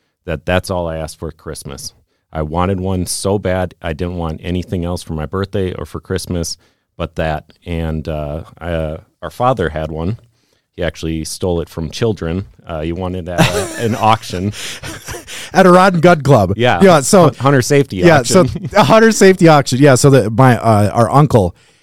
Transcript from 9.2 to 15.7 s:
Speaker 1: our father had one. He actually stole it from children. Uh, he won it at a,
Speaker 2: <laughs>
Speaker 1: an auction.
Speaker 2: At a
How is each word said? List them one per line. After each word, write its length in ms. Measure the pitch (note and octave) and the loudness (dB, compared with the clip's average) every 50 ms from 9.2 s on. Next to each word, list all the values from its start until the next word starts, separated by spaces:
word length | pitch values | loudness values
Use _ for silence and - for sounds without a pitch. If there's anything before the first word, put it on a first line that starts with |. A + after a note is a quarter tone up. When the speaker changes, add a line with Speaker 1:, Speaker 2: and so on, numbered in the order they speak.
| F2 | -16
Speaker 1:
our 80 | D#2+ | -14
father 380 | - - B2 B2+ C3 G#2 F2 D#2 | -6 -2 -2 -2 0 -2 -4 -4
had 220 | D#2 D#2+ D#2 D#2 | -4 -6 -8 -8
one. 280 | D#2+ D#2 E2 F#2+ A#2 - _ _ _ _ _ _ _ _ _ _ | -8 -6 -6 -6 -8 -10 _ _ _ _ _ _ _ _ _ _
He 140 | - - F2 | -10 -8 -8
actually 420 | D#2+ - - - D#2+ E2 D#2+ D#2+ | -8 -6 -6 -8 -6 -6 -6 -8
stole 360 | - - - G2 F2+ F2 E2+ | -10 -10 -6 -4 -4 -4 -4
it 80 | D2+ - | -6 -8
from 200 | - E2+ E2 D2+ | -10 -10 -10 -10
children. 560 | - - A#2 A2+ G2+ - E2+ E2 E2 F#2+ F#2+ - _ _ _ | -6 -4 -4 -4 -4 -4 -6 -6 -6 -6 -8 -10 _ _ _
Uh, 180 | - E2 D#2 | -12 -10 -8
he 120 | D#2 E2 E2+ | -6 -6 -6
won 220 | F2+ F#2 F2+ F2+ | -6 -8 -8 -8
it 120 | F#2 E2 | -8 -10
at 140 | F2 F2 - | -8 -2 -2
a, 340 | - - - G#4 F#4+ - - - | 0 0 0 -4 -6 -8 -8 -6
Speaker 2:
<laughs> 60 | A#2 | -4
Speaker 1:
an 100 | G#2+ A2+ | -4 -2
auction. 580 | - A2 A2 A2+ - - - F2+ F2+ F#2+ G#2 - - - - - - - - - - - - - E4+ - - - - - - | 0 0 0 0 0 -2 -10 -8 -6 -6 -6 -8 -8 -14 -14 -14 -14 -14 -16 -16 -16 -16 -16 -16 -16 -16 -16 -16 -16 -12 -2
Speaker 2:
At 140 | - E3+ F#3+ | 2 4 6
a 60 | F3+ | 6